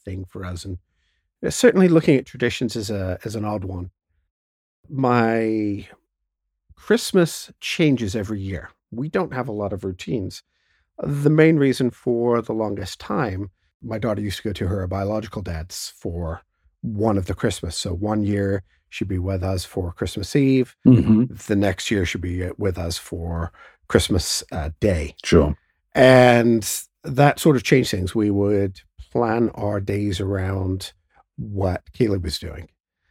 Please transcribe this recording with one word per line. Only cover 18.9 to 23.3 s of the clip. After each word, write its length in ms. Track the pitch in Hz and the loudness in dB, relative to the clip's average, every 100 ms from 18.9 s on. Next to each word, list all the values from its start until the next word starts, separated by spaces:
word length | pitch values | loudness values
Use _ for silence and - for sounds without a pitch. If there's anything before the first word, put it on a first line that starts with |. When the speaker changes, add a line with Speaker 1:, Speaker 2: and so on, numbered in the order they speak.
| - 95 | -8 -4
Speaker 1:
be 100 | 92 | -4
with 240 | 92 95 | -2 -2
us 220 | 95 95 | -2 -4
for 280 | - 101 87 | -6 -8 -8
Christmas 440 | - 95 107 104 147 | -6 -6 -6 -2 2
Eve. 400 | 135 131 123 _ - | 4 2 0 _ 6
Speaker 2:
Mm-hmm. 480 | 123 - 110 131 - - | 6 6 4 2 -6 -4
Speaker 1:
The 100 | 104 | 0
next 340 | 101 90 - | 0 -2 -2
year 140 | 104 | 0
she'd 160 | 87 87 | 0 -4
be 300 | 90 90 90 - | -6 -4 -6 -4
with 180 | 101 87 | -4 -4
us 220 | 85 82 | -6 -8
for 540 | - 92 85 | -10 -10 -6